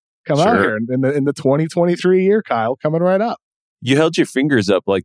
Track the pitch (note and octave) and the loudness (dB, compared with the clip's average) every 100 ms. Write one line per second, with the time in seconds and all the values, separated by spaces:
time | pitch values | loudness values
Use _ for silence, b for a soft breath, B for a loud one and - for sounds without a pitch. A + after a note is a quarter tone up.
0 | _ _ - D3+ F#3 A#3 G3 G#2+ A#2 B2+ | _ _ -4 0 2 2 0 -2 -4 -2
1 | C3 D3 C#3 C3+ C3 C#3+ D#3+ F3 F3 F3 | 0 0 -2 -2 0 0 0 0 0 0
2 | F3+ F#3 F#3+ G#3+ - A#2 A2 C3+ D3+ E3 | 2 2 2 0 0 -2 -2 -4 -4 -2
3 | F3+ F#3+ A3+ - _ _ _ _ A#2+ C#3 | 0 0 -2 -6 _ _ _ _ 0 2
4 | D#3+ E3+ - C3 D3 B2+ F#2+ F#2 - G2 | 2 0 -2 0 0 2 2 0 0 -4